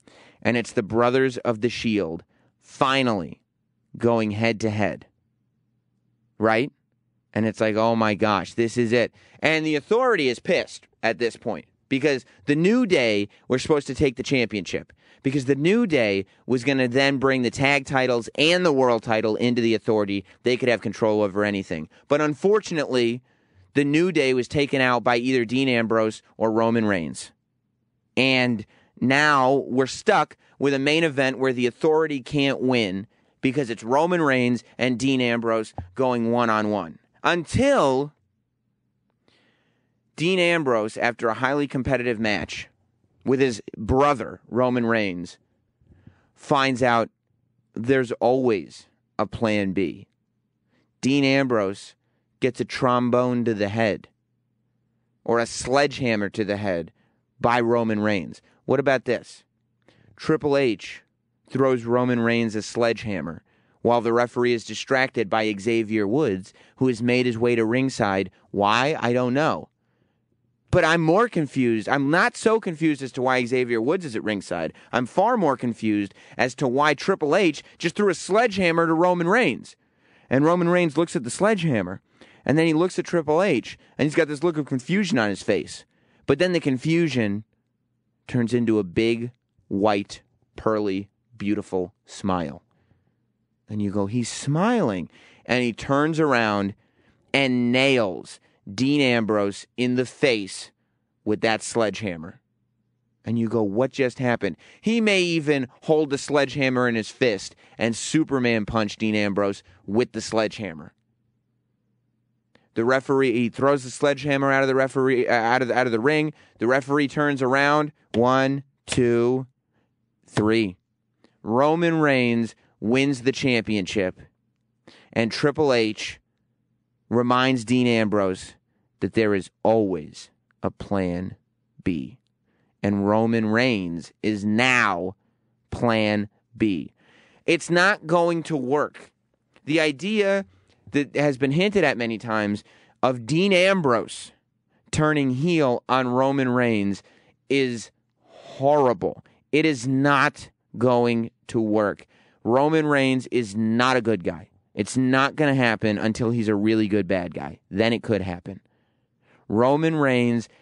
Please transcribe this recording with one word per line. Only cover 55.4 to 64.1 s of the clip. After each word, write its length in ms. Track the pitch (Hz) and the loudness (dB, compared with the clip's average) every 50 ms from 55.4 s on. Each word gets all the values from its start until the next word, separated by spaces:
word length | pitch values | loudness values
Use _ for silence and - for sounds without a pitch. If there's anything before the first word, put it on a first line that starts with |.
| 117 | 0
sledgehammer 800 | 110 - - - 123 127 143 143 143 135 - 139 120 113 107 101 95 | -2 -6 -10 -4 0 2 2 2 2 0 -4 -2 -2 0 0 -2 -4
to 160 | - - 107 | -4 -4 -2
the 120 | 95 101 | -2 -2
head 360 | 101 107 101 90 85 82 85 _ _ _ _ _ _ _ _ _ - | -4 -2 -2 -4 -4 -6 -10 _ _ _ _ _ _ _ _ _ -2
by 200 | - 120 120 123 | 0 2 2 2
Roman 400 | 117 117 120 120 117 113 110 104 | 2 2 2 0 0 0 -2 0
Reigns. 420 | 104 107 104 95 76 58 - - _ _ _ _ - | 0 0 0 -2 -4 -8 -14 -20 _ _ _ _ -4
What 160 | - 127 135 | -2 0 0
about 240 | 135 143 135 123 - | 2 2 0 0 0
this? 400 | 131 117 98 - - - - _ _ _ _ _ _ _ _ _ _ _ _ _ _ _ | -2 -4 -4 -4 -10 -20 -20 _ _ _ _ _ _ _ _ _ _ _ _ _ _ _
Triple 400 | - - - 156 151 151 147 139 | -14 -2 -2 -2 0 0 2 2
H 480 | 139 139 123 104 87 - - - - _ _ _ _ _ _ _ _ _ _ | 2 2 2 0 -2 -6 -16 -18 -18 _ _ _ _ _ _ _ _ _ _
throws 360 | - 131 135 131 127 120 113 | 0 2 2 4 2 2 0
Roman 340 | 117 120 123 127 127 123 120 | 0 0 2 2 2 0 2
Reigns 380 | 113 117 117 117 117 113 101 | 2 2 2 2 0 0 -2
a 60 | 107 101 | -6 -8
sledgehammer 840 | - - 110 120 117 113 101 - 110 101 87 73 82 78 - _ _ _ _ _ _ _ _ - | -6 -2 0 0 0 0 -2 -4 -6 -6 -6 -6 -8 -12 -14 _ _ _ _ _ _ _ _ 0
while 180 | 113 120 120 | 2 2 2
the 120 | 107 117 | 2 2